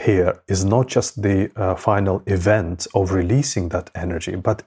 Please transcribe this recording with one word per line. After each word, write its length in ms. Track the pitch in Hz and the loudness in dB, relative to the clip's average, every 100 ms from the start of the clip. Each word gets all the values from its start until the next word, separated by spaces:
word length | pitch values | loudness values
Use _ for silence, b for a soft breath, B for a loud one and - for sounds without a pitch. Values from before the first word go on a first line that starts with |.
here 400 | - 98 90 - - | 2 2 2 0 -2
is 180 | 95 98 | -2 2
not 220 | 117 127 | 2 2
just 340 | 123 - - | 0 -2 -2
the, 300 | 101 95 104 - | 0 0 0 -2
uh, 200 | 95 90 | -4 -2
final 480 | - 101 98 95 - | 0 2 2 0 0
event 640 | 98 92 107 85 87 - 101 | 0 2 2 0 -6 -4 0
of 160 | 92 | 0
releasing 580 | 95 87 127 139 107 87 | 0 2 2 0 -2 -2
that 220 | 87 - | -4 -6
energy, 420 | - 90 87 92 92 | -8 -6 -6 -6 -4
but 280 | 98 107 | -2 -2